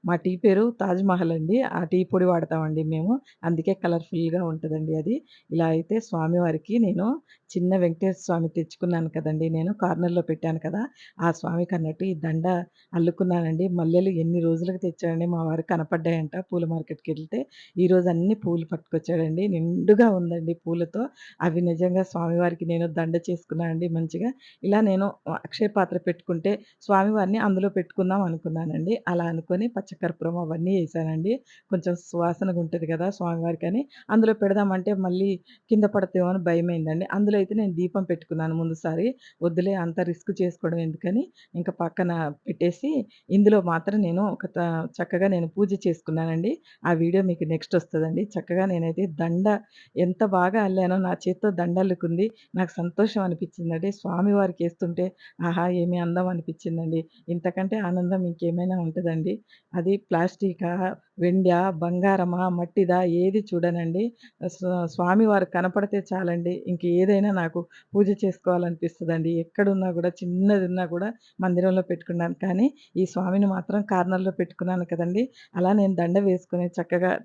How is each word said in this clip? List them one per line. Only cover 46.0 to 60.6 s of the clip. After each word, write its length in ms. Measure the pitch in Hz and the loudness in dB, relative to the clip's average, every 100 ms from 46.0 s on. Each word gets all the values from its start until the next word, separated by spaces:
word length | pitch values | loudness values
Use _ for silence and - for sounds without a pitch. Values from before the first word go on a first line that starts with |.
| - 156 165 165 196 320 _ _ | -4 -2 -2 -2 -2 -4 _ _
ఆ 140 | 165 170 | 0 2
వీడియో 260 | 170 190 190 | 4 2 2
మీకు 200 | 170 160 | 0 -2
నెక్స్ట్ 300 | 160 - 180 | -4 0 -2
వస్తదండి. 480 | 165 160 160 165 208 | 0 -2 -2 -2 -4
చక్కగా 360 | 175 - 175 190 | -6 -4 -2 0
నేనైతే 380 | 175 165 165 190 151 | 0 -2 -2 -4 -4
దండ 320 | 170 170 196 208 - - - - | -2 0 2 0 -4 -20 -12 -2
ఎంత 260 | 180 180 214 | -2 0 0
బాగా 300 | 190 180 220 | 2 2 2
అల్లానో 360 | 202 190 180 185 | 0 0 0 0
నా 140 | 185 175 | 0 -2
చేత్తో 320 | - 185 214 175 | -4 -2 -2 0
దండ 220 | 175 180 | 0 0
అల్లుకుంది. 460 | 185 180 170 170 214 220 _ | 0 0 -2 0 -2 -4 _
నాకు 180 | - 180 | -4 -4
సంతోషం 480 | - 175 170 214 214 | -2 -6 0 0 2
అనిపించిందండి. 680 | 190 165 170 - 165 165 190 202 | -2 -4 -8 -6 -6 -2 -4 -4
స్వామివారికి 680 | 190 180 202 202 190 170 | -6 0 2 4 2 0
ఏస్తుంటే 420 | 170 165 175 170 185 - - - | -4 -2 -4 -2 -4 -6 -20 -6
ఆహా! 220 | 170 170 175 180 | -2 0 0 0
ఏమి 220 | 175 175 | 0 0
అందం 280 | 170 175 180 | 0 0 -2
అనిపించిందండి. 760 | 175 165 160 - 165 165 165 160 _ - | -4 -6 -8 -6 -4 -2 -4 -4 _ -6
ఇంతకంటే 460 | 175 180 180 190 220 185 | -4 -2 -2 -4 -2 -2
ఆనందం 360 | 180 180 190 180 | -2 0 0 -2
ఇంకేమైనా 480 | 165 170 170 180 185 | -2 -2 0 0 0
ఉంటదండి. 520 | 165 165 170 160 160 214 _ - _ | -2 -2 -2 -2 -2 -6 _ -20 _
అది 200 | 180 170 196 | -4 0 -2
ప్లాస్టికా, 680 | _ 170 180 - 196 170 | _ 0 0 -2 -4 -2